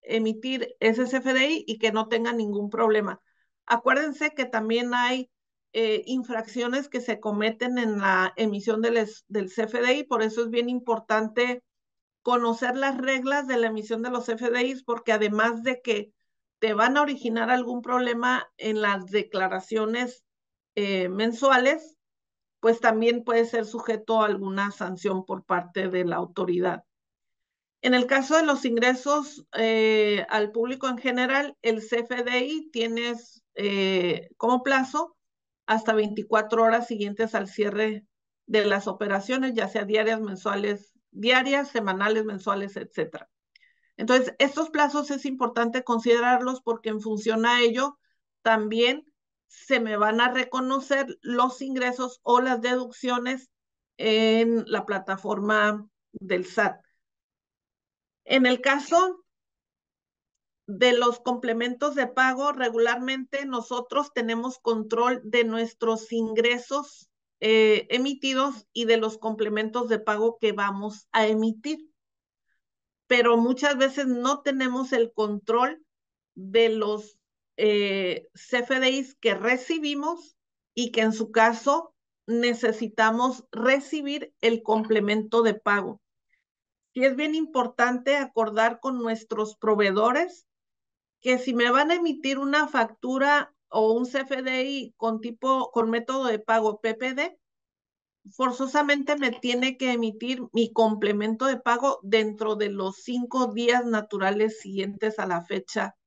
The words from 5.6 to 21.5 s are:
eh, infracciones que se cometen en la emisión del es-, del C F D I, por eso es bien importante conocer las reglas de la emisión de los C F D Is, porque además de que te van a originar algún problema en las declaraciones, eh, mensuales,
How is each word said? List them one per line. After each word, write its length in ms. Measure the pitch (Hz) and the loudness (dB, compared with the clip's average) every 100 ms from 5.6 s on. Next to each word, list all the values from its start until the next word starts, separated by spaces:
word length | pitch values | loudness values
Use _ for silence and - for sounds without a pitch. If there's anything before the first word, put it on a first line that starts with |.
| _ | _
eh, 300 | 214 226 214 208 | -2 0 0 -2
infracciones 800 | 254 240 233 226 247 240 269 285 | -6 -4 -6 -6 -4 -2 -2 -4
que 120 | 247 | -8
se 200 | 247 214 | -4 -4
cometen 580 | 214 208 214 226 247 247 | -4 0 -2 -2 -2 0
en 220 | 233 208 | 0 0
la 320 | 196 185 185 | 2 2 0
emisión 480 | - 220 202 202 220 | 0 -2 -2 -2 0
del 140 | 226 233 | 2 0
es-, 280 | 214 - _ | -2 -6 _
del 200 | 208 190 | -6 -4
C 140 | - | -4
F 180 | 220 240 | -4 -2
D 140 | 247 | 0
I, 100 | 277 | 0
por 180 | 294 233 | 0 0
eso 200 | 220 220 | 0 0
es 80 | 233 | -2
bien 180 | 233 240 | 0 -2
importante 920 | 247 240 220 - 220 220 220 247 247 _ _ _ _ _ _ | -4 -2 -4 0 0 0 -2 -2 -2 _ _ _ _ _ _
conocer 540 | - 240 233 233 247 254 | 0 0 2 0 -2 -2
las 220 | 277 262 | -2 -2
reglas 480 | 262 269 254 285 262 | -2 -2 0 -2 0
de 120 | 247 | 0
la 100 | 226 | 0
emisión 340 | 220 214 226 | -2 -6 -6
de 80 | 240 | -4
los 140 | 247 | -4
C 80 | 240 | -4
F 180 | 226 247 | -4 -2
D 140 | 247 | 0
Is, 180 | 254 262 | -2 -4
porque 300 | - 233 - | -6 -6 0
además 500 | 214 208 208 226 226 | 2 2 2 0 0
de 180 | 240 254 | -4 -4
que 320 | 247 208 208 _ _ _ _ _ | -2 -4 -4 _ _ _ _ _
te 160 | 220 | -2
van 220 | 214 233 277 | 2 2 4
a 60 | |
originar 480 | 294 277 240 226 226 | 0 -2 -4 -2 2
algún 320 | 254 240 247 | 0 0 -6
problema 680 | 240 247 247 233 247 254 - _ | -2 -2 0 0 0 0 -4 _
en 260 | 220 214 | -4 0
las 240 | 208 196 180 | 0 0 0
declaraciones, 1160 | 202 196 196 185 190 190 220 214 233 247 - _ _ _ _ _ | -2 -2 -2 -2 -2 -4 -2 -2 -2 -4 -8 _ _ _ _ _
eh, 340 | - 202 190 180 | -4 -2 0 -2
mensuales, 880 | 190 226 226 269 | 0 -2 2 4